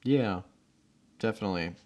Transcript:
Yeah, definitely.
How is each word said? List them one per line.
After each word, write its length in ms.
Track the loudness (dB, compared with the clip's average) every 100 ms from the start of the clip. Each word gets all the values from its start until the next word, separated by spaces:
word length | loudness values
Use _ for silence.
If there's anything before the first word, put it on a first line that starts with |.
Yeah, 380 | 2 2 2 -2 -6 _ _ _ _ _ _ _
definitely. 560 | -2 -2 -2 -2 -2 -6